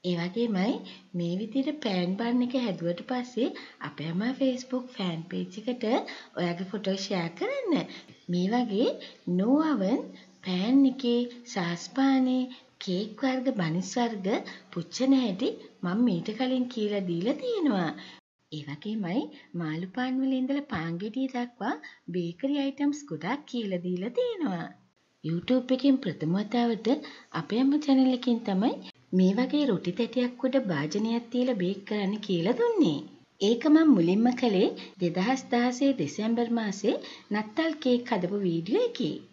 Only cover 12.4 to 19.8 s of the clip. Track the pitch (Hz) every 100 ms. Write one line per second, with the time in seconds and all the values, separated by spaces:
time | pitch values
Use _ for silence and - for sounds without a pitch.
12.4 | 254 - - _ - 180 220 - 269 262
13.4 | 254 214 165 170 185 247 233 214 185 294
14.4 | - - - 175 165 - 269 269 240 185
15.4 | 302 - - - - 220 247 170 220 214
16.4 | 254 254 247 220 208 202 185 170 208 311
17.4 | 508 440 302 196 165 - - - _ _
18.4 | _ 156 147 147 208 220 175 214 302 -
19.4 | - 175 160 160